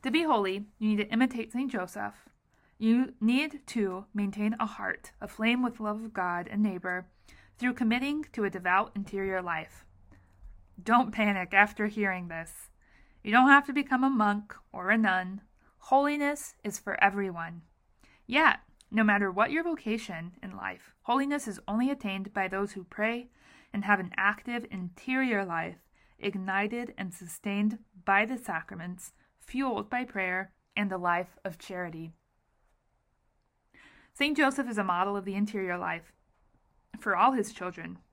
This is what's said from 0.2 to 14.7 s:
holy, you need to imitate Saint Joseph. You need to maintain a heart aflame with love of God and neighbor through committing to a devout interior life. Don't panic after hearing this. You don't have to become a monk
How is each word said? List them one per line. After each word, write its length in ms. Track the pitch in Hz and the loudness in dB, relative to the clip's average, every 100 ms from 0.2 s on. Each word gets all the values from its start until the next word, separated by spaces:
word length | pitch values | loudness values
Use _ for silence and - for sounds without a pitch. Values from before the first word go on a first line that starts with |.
holy, 420 | 320 233 196 196 208 _ | 4 2 2 -2 -8 _
you 100 | 214 | 0
need 160 | 208 | 0
to 80 | 208 | 0
imitate 400 | 226 254 247 - | 2 2 0 -8
Saint 180 | 240 262 | -6 -4
Joseph. 440 | 220 180 208 208 - - _ _ _ _ _ | -4 -6 -6 -8 -8 -20 _ _ _ _ _
You 360 | 220 233 254 - | 4 4 2 0
need 440 | 214 254 302 294 - | 2 2 0 -6 -6
to 380 | 240 196 185 196 | -2 0 -2 -6
maintain 440 | 202 202 202 208 220 | -2 -2 0 -2 0
a 80 | 214 | -4
heart 460 | - 196 190 - _ | -4 -6 -6 -8 _
aflame 420 | 208 - 220 247 | -14 -2 0 2
with 160 | 247 240 | 0 -2
love 240 | 214 214 | -6 -6
of 100 | 226 | -6
God 360 | 208 180 175 175 | -4 -2 -4 -4
and 140 | 202 | 0
neighbor 420 | 214 185 185 180 180 _ - - - _ | 0 0 -4 -6 -8 _ -20 -20 -20 _
through 180 | 247 | -4
committing 500 | 247 226 240 269 294 302 | 0 0 2 0 -4 -6
to 100 | - | -4
a 80 | 202 | -4
devout 400 | 185 180 190 214 202 | -2 2 2 0 -6
interior 440 | 202 196 190 185 | -6 -4 -2 -2
life. 440 | 180 160 156 - - - - - _ _ - - - - | -2 -6 -8 -18 -20 -20 -20 -20 _ _ -20 -20 -20 -10
Don't 300 | 180 240 214 | 4 4 4
panic 420 | 220 208 196 180 | 0 0 0 2
after 320 | 196 208 - 214 | 4 4 2 -2
hearing 400 | 214 202 180 175 | 0 -2 -2 -6
this. 440 | 165 170 - - _ _ _ _ _ | -10 -10 -16 -20 _ _ _ _ _
You 80 | 208 | 4
don't 200 | 233 262 | 6 10
have 160 | 277 285 | 8 6
to 60 | |
become 300 | 277 285 254 | -2 2 2
a 80 | 269 | 4
monk 460 | 262 208 202 208 - _ | 4 2 2 -4 -20 _